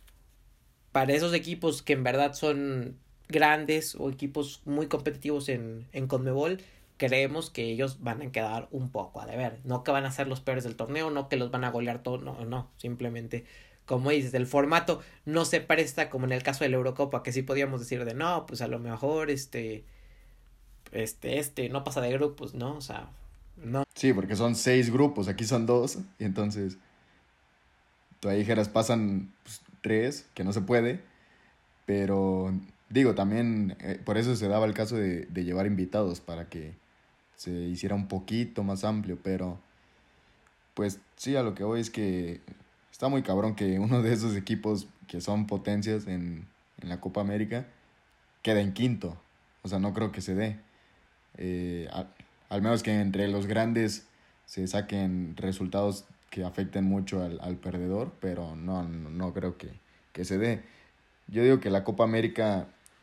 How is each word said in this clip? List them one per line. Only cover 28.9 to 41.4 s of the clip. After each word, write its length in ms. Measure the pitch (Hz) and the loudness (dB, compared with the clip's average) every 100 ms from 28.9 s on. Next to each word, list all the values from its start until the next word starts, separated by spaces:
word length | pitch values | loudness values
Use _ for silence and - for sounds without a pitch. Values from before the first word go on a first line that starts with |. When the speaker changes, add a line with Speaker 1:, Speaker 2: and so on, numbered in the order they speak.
| 117 104 98 98 - | 2 2 0 -4 -12
Speaker 2:
pues, 180 | - - - - | -20 -20 -20 -8
tres, 460 | - 110 123 143 - | 0 2 2 -2 -10
que 100 | - | -6
no 100 | 95 | -2
se 80 | 104 | 0
puede, 400 | 95 120 117 170 - _ _ _ _ _ _ _ - | 4 4 4 0 -8 _ _ _ _ _ _ _ -2
pero, 680 | 101 98 98 95 92 95 95 - - - | 0 2 2 4 2 0 -2 -4 -14 -2
digo, 260 | 117 131 95 | 4 4 4
también, 640 | 98 110 117 110 98 - | 2 2 2 0 0 -4
eh, 200 | - - | -6 -6
por 140 | - 107 | -2 0
eso 180 | 117 117 | 2 2
se 120 | 101 | 2
daba 180 | 107 110 | 4 2
el 80 | |
caso 220 | 107 110 117 | 2 -2 0
de, 280 | 98 85 - | 0 -2 -4
de 160 | 87 | -4
llevar 220 | 90 90 101 | -2 0 0
invitados, 520 | 98 92 104 98 87 | 0 0 0 0 -2
para 280 | - 85 85 | -8 -10 -10
que 240 | 85 78 - _ _ _ _ _ - | -10 -12 -14 _ _ _ _ _ -14
se 160 | - | -8
hiciera 440 | 87 87 90 98 101 | -4 -4 -4 -2 -2
un 120 | 98 | -2
poquito 560 | 95 95 113 120 - | -4 -2 -2 -2 -2
más 200 | 98 98 | -2 0
amplio, 340 | 107 107 92 87 | 0 0 -2 -4
pero, 360 | 95 92 92 87 - _ _ _ _ _ _ _ _ _ _ | -2 -2 -4 -8 -14 _ _ _ _ _ _ _ _ _ _
pues, 260 | - 87 95 - - | -4 -2 -4 -12 -8
sí, 200 | 131 | 0
a 80 | 139 | 2